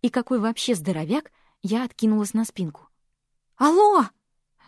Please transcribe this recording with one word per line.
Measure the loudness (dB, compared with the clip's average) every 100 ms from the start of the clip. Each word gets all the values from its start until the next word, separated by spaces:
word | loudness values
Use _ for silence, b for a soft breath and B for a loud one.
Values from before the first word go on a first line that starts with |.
и | -2
какой | -2 -2 -2
вообще | -2 -4 -2
здоровяк, | -2 -2 -4 -4 -4 -6 _ _ _
я | -4 -4
откинулась | -4 -2 0 0 0
на | -4 -4
спинку. | -6 -8 -10 _ _ _ _ _ _ _ 0
«Алло!» | 2 6 6 4 2 _ _ _ _ _